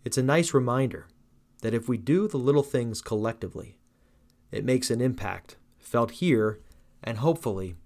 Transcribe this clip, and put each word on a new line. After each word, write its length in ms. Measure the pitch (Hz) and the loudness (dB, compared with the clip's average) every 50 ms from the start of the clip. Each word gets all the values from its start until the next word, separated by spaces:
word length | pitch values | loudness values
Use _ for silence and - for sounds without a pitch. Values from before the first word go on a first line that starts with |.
| _ | _
It's 120 | 123 - | -2 0
a 60 | 131 | 0
nice 320 | 127 131 147 170 170 - - | 2 4 4 4 2 4 2
reminder 540 | 135 123 123 120 131 135 120 - - - _ _ _ _ _ _ _ _ _ _ _ | 2 2 4 2 0 0 0 -2 -8 -14 _ _ _ _ _ _ _ _ _ _ _
that 120 | - 113 110 | -4 -2 -2
if 140 | 117 117 - | -2 0 -2
we 100 | 123 107 | -4 -2
do 300 | 95 113 151 185 214 208 | 0 2 2 2 2 0
the 80 | - | -2
little 260 | 139 123 135 143 147 | 0 2 4 4 4
things 400 | 139 - - 127 117 117 110 - | 2 2 -2 -2 -2 -2 -6 -8
collectively, 760 | - - 113 107 107 113 113 - - 90 - - - - - _ _ _ _ _ _ _ _ _ _ _ _ _ _ _ | -6 -4 -4 -2 -2 -2 -4 -6 -10 -10 -10 -12 -16 -16 -20 _ _ _ _ _ _ _ _ _ _ _ _ _ _ _
it 120 | - - - | -8 -4 0
makes 240 | 123 127 127 127 - | 0 0 0 0 0
an 120 | 147 120 | -2 0
impact 560 | 127 131 120 - - 98 92 87 _ - - _ _ _ _ _ | 0 0 -2 -2 -6 -6 -8 -8 _ -20 -20 _ _ _ _ _
felt 320 | - - - 120 117 117 | -12 -2 0 0 0 0
here 480 | - - 180 175 135 110 107 107 107 - - - - - - _ _ _ | -2 -2 2 4 4 4 4 2 0 -4 -14 -20 -20 -20 -20 _ _ _
and 160 | - 117 113 107 | -8 -8 -6 0
hopefully 560 | 131 160 165 165 - 117 101 95 95 92 85 82 - | 0 0 0 0 -2 -4 -4 -4 -6 -8 -10 -14 -18